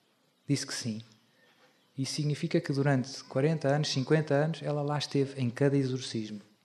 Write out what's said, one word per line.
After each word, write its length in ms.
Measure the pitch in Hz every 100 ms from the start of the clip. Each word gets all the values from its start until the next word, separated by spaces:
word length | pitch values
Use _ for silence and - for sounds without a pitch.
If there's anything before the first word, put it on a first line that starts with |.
| _ _ _ _ -
disse 180 | 139 -
que 80 |
sim. 300 | - 117 107 - _ _ _ _ _ _ _ _ -
E 80 | 131
significa 560 | - 147 143 165 170
que 100 | 165
durante 500 | 139 139 135 120 - -
quarenta 420 | 135 151 156 135
anos, 220 | 147 147
cinquenta 440 | 139 127 156 156
anos, 280 | 139 160 160
ela 180 | 147 147
lá 160 | 143 147
esteve 420 | - 139 135 135
em 100 | 123
cada 260 | 117 143 143
exorcismo 680 | 131 127 - 113 107 104 - _